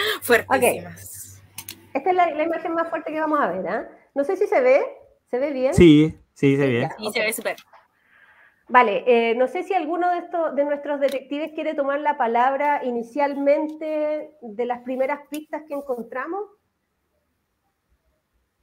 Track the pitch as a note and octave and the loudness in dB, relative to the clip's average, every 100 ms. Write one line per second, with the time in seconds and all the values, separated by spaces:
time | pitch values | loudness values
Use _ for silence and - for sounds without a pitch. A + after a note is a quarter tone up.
0 | G#4+ G#4 - A3+ - C4 A#3+ E3 F3 E3 | -2 -2 2 2 4 2 2 0 -6 -16
1 | - - - - - - - - - C#4 | -18 -16 -18 -20 -20 -20 -18 -18 -10 -4
2 | F#4+ F#4 E4+ D4+ E4 D#4+ F4 E4 E4 D#4+ | 0 2 2 0 -2 -2 -4 -4 -4 -6
3 | D#4+ D#4 D#4 D4 A3 F#3 E3+ A3+ E4 - | -6 -4 0 0 0 -2 -4 -6 -6 -16
4 | _ C#4 C#4+ F#4+ G4+ F4+ B3+ C#4 A#4+ - | _ -4 -2 0 2 4 6 4 2 -8
5 | - _ _ B3 D4 C4 B3+ - E3+ D3 | -20 _ _ -4 -4 -2 0 6 8 8
6 | D#3 - _ - C#3+ C#3 C#3 A#2 C#3 - | 6 0 _ -2 2 2 2 0 -2 -4
7 | G#3+ A#3+ G#3+ A3 G3+ E3 - - _ _ | -6 -4 -4 -4 -6 -8 -12 -20 _ _
8 | _ _ _ _ - _ - B3 A3+ F#3 | _ _ _ _ -20 _ 2 4 4 2
9 | B3+ A#3 A#3 A#3 B3+ F4+ F4 F#4 D4+ E4+ | 4 4 4 2 0 -2 -2 -2 -2 -2
10 | F4+ F4 E4+ F4 D#4 C#4 C#4+ C#4+ D4 C#4+ | 0 -2 -4 -4 -2 0 -2 -2 -4 -2
11 | C#4 C4+ C4+ C#4+ D#4 D#4 D#4 D4+ C#4 C#4+ | -2 -2 -6 -6 -6 -6 -6 -2 -2 -2
12 | D4+ C#4+ A#3 A#3 B3+ C#4 D4 C#4+ C4 A#3+ | -2 0 0 2 2 2 0 0 -2 -6
13 | A#3 D4 C#4+ C#4 C#4 D4+ D4+ D#4 D#4 D4+ | -6 -2 -2 0 2 2 0 -6 -6 -2
14 | D4+ D4+ - - A#3+ G3+ B3 A#3+ B3 C4 | -2 -4 -8 -16 -14 -6 -4 -4 -4 -2
15 | C4+ C#4+ - D4 D4+ D4+ D4+ C#4+ C#4+ A#3+ | -2 -2 -6 -12 -10 -10 -8 -8 -6 -6
16 | A3+ B3+ D4+ F#4+ G#4 _ _ _ _ _ | -6 -8 -6 -6 -8 _ _ _ _ _
17 | _ _ _ _ _ _ _ _ _ _ | _ _ _ _ _ _ _ _ _ _
18 | _ _ _ _ _ _ | _ _ _ _ _ _